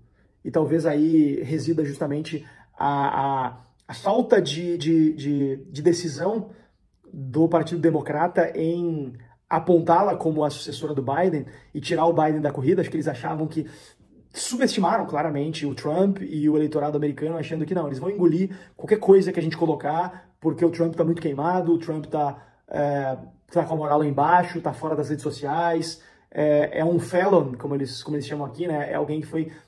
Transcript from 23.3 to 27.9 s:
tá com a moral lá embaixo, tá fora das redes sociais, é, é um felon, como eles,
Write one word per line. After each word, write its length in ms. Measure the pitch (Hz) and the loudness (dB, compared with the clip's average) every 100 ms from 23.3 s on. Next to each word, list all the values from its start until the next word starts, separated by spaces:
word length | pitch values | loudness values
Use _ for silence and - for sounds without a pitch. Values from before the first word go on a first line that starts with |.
| _ _ | _ _
tá 120 | 175 | -2
com 100 | 160 | 0
a 40 | 160 | -2
moral 220 | 151 147 | 0 2
lá 60 | 151 | 2
embaixo, 540 | 139 151 180 175 165 | 2 4 4 2 -4
tá 140 | 156 | -6
fora 220 | 127 156 151 | -6 -4 -4
das 140 | 143 | -4
redes 140 | 147 | -4
sociais, 800 | 151 - 143 156 170 165 160 - - _ _ | -6 -6 -4 -2 0 0 -2 -10 -20 _ _
é, 500 | - 151 147 151 - | -2 2 4 2 0
é 60 | 160 | 2
um 140 | 170 | 2
felon, 540 | - 180 196 180 139 | 2 0 4 4 2
como 220 | 120 147 139 | -4 -6 -4
eles, 280 | 131 | -4